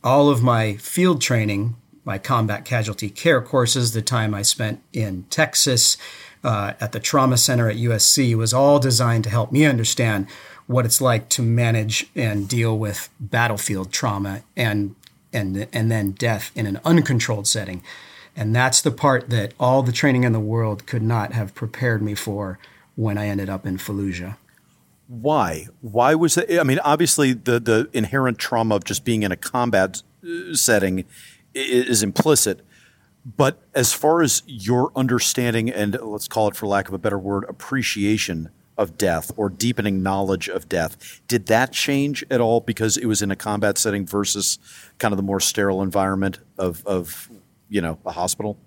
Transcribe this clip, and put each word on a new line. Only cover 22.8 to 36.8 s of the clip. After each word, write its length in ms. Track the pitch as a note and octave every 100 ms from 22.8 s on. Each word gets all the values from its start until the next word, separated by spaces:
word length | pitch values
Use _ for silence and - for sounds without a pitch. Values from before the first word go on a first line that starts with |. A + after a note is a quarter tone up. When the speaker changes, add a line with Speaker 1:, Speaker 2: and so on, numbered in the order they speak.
| _ -
Speaker 1:
when 200 | A2 G2+
I 120 | G#2
ended 200 | G2 F#2+
up 160 | F#2+
in 140 | G2+ F#2
Fallujah. 580 | - G2 G2 F2+ F2+ G#2+ _ _ _ _ _ _ _
Speaker 2:
Why? 640 | A#2+ B2+ D3+ F#2+ D#2+ - _
Why 340 | A#2+ G#2+ B2+ D#3+
was 200 | E3 -
it? 220 | E3 E3+
I 60 |
mean, 160 | C#3+ C#3
obviously 520 | D3+ D3+ E3+ - C#3
the, 280 | B2 B2 A#2+
the 280 | A2+ A2 D3
inherent 460 | B2 G#2+ C#3 B2+ A2+
trauma 360 | - A#2+ A2+
of 80 | G#2
just 220 | - G2+
being 180 | - A2
in 80 | G#2
a 60 | F2+
combat, 680 | - B2+ A#2+ G#2 F#2+ - _ _
uh, 300 | E3+ E3+ F3+
setting 460 | D3+ - G#2+ F#2+ F#2
i-, 40 | F#2 - - - _
is 480 | C3 C3+ B2 B2+ A2+
implicit. 600 | G#2 - D#3 C#3+ G#2+ F#2 _ _ _ _ _ _
But 380 | B2+ - C#3 - _
as 200 | - B2
far 280 | - D3+ E3
as 220 | D3 - -
your 440 | B2 F#2+ B2 C3+ C3+
understanding 760 | C3 A#2+ - - B2 A#2 A2+
and, 260 | G2+ G#2 B2
let's 240 | A2+ G#2 -
call 220 | - G#2+
it, 80 | G2+
for 100 | G#2+
lack 220 | G2